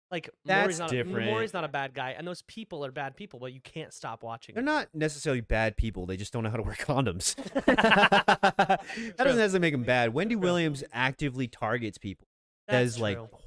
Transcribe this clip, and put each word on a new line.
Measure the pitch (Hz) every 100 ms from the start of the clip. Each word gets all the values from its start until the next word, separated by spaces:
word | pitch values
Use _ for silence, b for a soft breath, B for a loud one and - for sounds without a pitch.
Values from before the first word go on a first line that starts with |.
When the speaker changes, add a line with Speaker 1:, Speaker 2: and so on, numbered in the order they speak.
| _
Speaker 1:
Like, | 180 - -
Speaker 2:
That's | - 190
Speaker 1:
Maury's | 202 165
not | 170
Speaker 2:
different. | 127 175 - -
Speaker 1:
a, |
Maury's | 220 220
not | 190
a | 156
bad | 143 135
guy, | 131 127 135
and | 170
those | 180
people | - - 220 160 139
are |
bad | 131 135 131
people, | - 127
but | 127
you | 131
can't | - 165 156
stop | - 135 117
watching | 113 113 -
Speaker 2:
They're | -
Speaker 1:
it. | 269
Speaker 2:
not | 302 -
necessarily | 156 156 147 156 131
bad | 113 110 113 104
people. | 113 95 90
They | 95
just | 104
don't | 120
know | 113
how | 113
to |
wear | 92 -
condoms. | - 135 127 90 - - 262
<laughs> | - -
Speaker 1:
<laughs> |
Speaker 2:
That | 247 226 208 208 196 - 196 196 - 190 190 B B 226 190
doesn't |
Speaker 1:
True. | 269 240
Speaker 2:
necessarily | 214 190
make | 170
'em | 143
bad. | 120 123 120
Wendy | 120 208
Speaker 1:
True. | 233
Speaker 2:
Williams | 180 175 165 139 -
actively | 117 131 135 147 123 123
targets | - 117 127 113 -
people, | 104 90 _ _ _ _ -
Speaker 1:
That's | 127 123
Speaker 2:
says, | 117
like, | 110 101
Speaker 1:
true. | 113 -